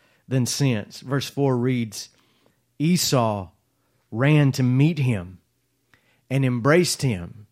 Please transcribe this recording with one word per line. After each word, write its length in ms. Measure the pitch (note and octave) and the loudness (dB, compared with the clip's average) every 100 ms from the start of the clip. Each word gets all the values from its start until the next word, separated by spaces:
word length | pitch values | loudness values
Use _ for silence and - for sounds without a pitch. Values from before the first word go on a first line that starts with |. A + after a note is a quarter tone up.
| _ _ - | _ _ -4
than 180 | C3 A#2+ | -2 -2
sense. 560 | - C#3 A2 - - | 0 0 0 -4 -14
Verse 280 | B2+ C3+ - | -6 -6 -6
four 280 | - C#3 B2 | -2 0 0
reads, 500 | B2 B2+ A#2 F#2+ - _ _ _ _ _ _ - | 0 -2 -4 -10 -16 _ _ _ _ _ _ -4
"Esau 720 | D3+ F3+ - C#3 A2+ G#2 F2+ _ _ _ _ _ - | 0 0 0 0 0 -2 -8 _ _ _ _ _ -12
ran 440 | A2 C3+ D3+ C#3 | -2 2 4 4
to 100 | C3+ | 2
meet 360 | B2+ B2+ D3 E3 | 0 4 2 2
him 400 | B2+ G#2+ F2 F#2 _ _ _ _ _ _ _ _ - | -2 -2 -6 -16 _ _ _ _ _ _ _ _ -6
and 160 | C3 C3 | -2 0
embraced 560 | B2 A#2+ E3 F3 - | 0 2 2 2 -2
him 460 | C#3 F#2+ E2+ G#2 G#2 | -2 -4 -8 -16 -20